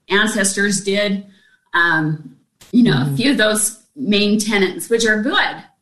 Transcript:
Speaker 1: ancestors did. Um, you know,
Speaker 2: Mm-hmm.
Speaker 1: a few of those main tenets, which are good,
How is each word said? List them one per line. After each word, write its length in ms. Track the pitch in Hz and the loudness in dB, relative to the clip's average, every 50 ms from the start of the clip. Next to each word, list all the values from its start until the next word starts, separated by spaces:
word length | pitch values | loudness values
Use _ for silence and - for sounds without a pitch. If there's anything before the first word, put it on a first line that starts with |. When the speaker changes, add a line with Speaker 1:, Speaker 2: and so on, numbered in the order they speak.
| _ - | _ -2
Speaker 1:
ancestors 760 | 185 202 214 214 - 214 196 196 - 202 202 208 196 196 - | 0 0 0 0 0 -2 -2 -2 -2 -2 -2 -2 -2 -2 -2
did. 420 | 196 196 208 208 208 196 196 - - - _ _ _ _ _ _ _ - | -2 -2 0 0 -2 -2 -4 -8 -12 -20 _ _ _ _ _ _ _ -2
Um, 640 | 175 170 170 160 160 156 151 156 151 - - - _ _ _ _ _ - - | 0 0 2 2 0 0 -2 -4 -6 -8 -14 -20 _ _ _ _ _ -8 -2
you 140 | - 247 233 | 2 4 4
know, 80 | - 151 | 4 4
Speaker 2:
Mm-hmm. 220 | 135 135 147 139 | 2 0 0 0
Speaker 1:
a 20 | |
few 140 | 139 - 277 277 | 0 0 2 2
of 60 | 214 | 2
those 440 | 214 214 214 214 - - - - _ _ _ | 2 2 0 0 -2 -4 -6 -10 _ _ _
main 420 | 147 131 196 208 202 208 208 208 214 | -6 -2 0 2 2 2 2 0 0
tenets, 500 | 208 214 226 202 - 175 - - - - | 0 0 0 0 0 0 -2 -6 -6 -2
which 160 | 233 226 233 | -2 0 2
are 160 | 220 214 214 | 2 0 0
good, 440 | 208 269 381 415 - - - - - - _ _ | 0 -2 0 0 -2 -2 -4 -10 -14 -20 _ _